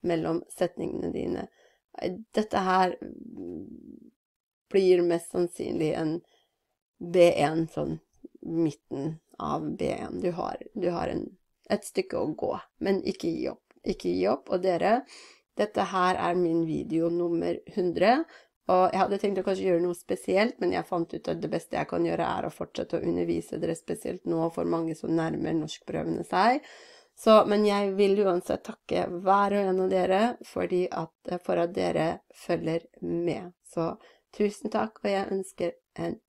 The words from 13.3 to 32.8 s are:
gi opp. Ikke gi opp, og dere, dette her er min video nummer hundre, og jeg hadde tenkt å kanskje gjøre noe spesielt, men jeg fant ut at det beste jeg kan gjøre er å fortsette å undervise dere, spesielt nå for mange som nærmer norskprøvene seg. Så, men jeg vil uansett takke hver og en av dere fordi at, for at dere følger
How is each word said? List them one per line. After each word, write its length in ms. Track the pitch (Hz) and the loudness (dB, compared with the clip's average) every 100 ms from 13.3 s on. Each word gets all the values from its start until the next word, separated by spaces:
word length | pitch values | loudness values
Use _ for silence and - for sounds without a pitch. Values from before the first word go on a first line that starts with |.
gi 160 | 165 - | -2 -4
opp. 140 | - _ _ | -6 _ _
Ikke 300 | - 185 180 | -6 -4 -2
gi 140 | 180 185 | 0 0
opp, 240 | 269 - | 0 -2
og 80 | 185 | -2
dere, 360 | 185 170 180 240 254 - - - _ - | 0 2 2 2 0 -20 -20 -20 _ -4
dette 300 | 208 214 190 | -2 0 0
her 320 | 190 180 185 170 | 2 2 2 0
er 80 | 175 | 2
min 220 | 175 165 165 | 2 2 0
video 400 | 147 - 160 165 | -2 -2 0 0
nummer 460 | 170 175 170 175 170 - - | 0 0 0 0 -4 -6 -2
hundre, 440 | 180 170 190 262 330 - _ _ - | 0 2 4 4 0 -10 _ _ 2
og 220 | 185 185 | 4 4
jeg 60 | 190 | 4
hadde 180 | 190 196 | 2 2
tenkt 220 | 202 190 | 0 0
å 20 | |
kanskje 220 | 185 190 190 | -2 0 2
gjøre 160 | 170 | 2
noe 140 | 175 175 | 2 -4
spesielt, 640 | - 185 - 185 226 - | -4 -4 0 2 2 2
men 80 | 180 | 0
jeg 160 | 180 170 | 0 -2
fant 260 | 175 170 | -4 -4
ut 140 | 170 - | -4 -4
at 120 | 165 | -4
det 80 | 160 | -2
beste 240 | 165 - - | -4 -4 -4
jeg 140 | 151 | -2
kan 160 | 175 170 | 0 0
gjøre 200 | 165 170 - | 2 0 -2
er 100 | - | -4
å 60 | |
fortsette 460 | - - - - 170 | -6 -8 -6 -2 -2
å 40 | |
undervise 560 | 175 170 170 165 - - | 0 0 0 -2 -2 -4
dere, 160 | 160 165 | -4 -4
spesielt 480 | - 170 - 180 175 | -6 -6 -6 -6 -2
nå 180 | 165 165 165 | 0 0 -2
for 140 | 170 | -2
mange 260 | 165 165 160 | -2 -2 -4
som 160 | - 165 | -2 0
nærmer 420 | 165 156 160 160 | 0 -2 -2 -2
norskprøvene 680 | 156 - - 160 160 165 170 | -4 -10 -6 -6 -4 -4 -2
seg. 360 | 185 214 277 - - - - _ | 2 4 2 -4 -20 -20 -20 _
Så, 300 | - - 214 - | -2 6 8 8
men 220 | 208 208 | 4 4
jeg 240 | 202 202 190 | 2 0 2
vil 240 | 202 202 | 4 4
uansett 400 | 196 180 - - - | 4 2 0 -4 -4
takke 400 | - - 180 180 | -16 -4 -2 -2
hver 420 | 175 190 196 202 | -2 2 4 4
og 140 | 202 190 | 2 2
en 140 | 185 | 2
av 80 | 185 | 2
dere 300 | 190 180 190 233 240 - | 2 2 4 2 -2 -10
fordi 380 | 185 180 180 180 | -6 -2 0 0
at, 460 | - 165 _ - 175 | -4 -8 _ -8 -6
for 180 | - 180 | -2 0
at 140 | 170 185 | 0 0
dere 320 | 180 160 160 170 _ | 0 0 0 -2 _
følger 540 | - - 170 165 165 | -20 -4 -2 0 -4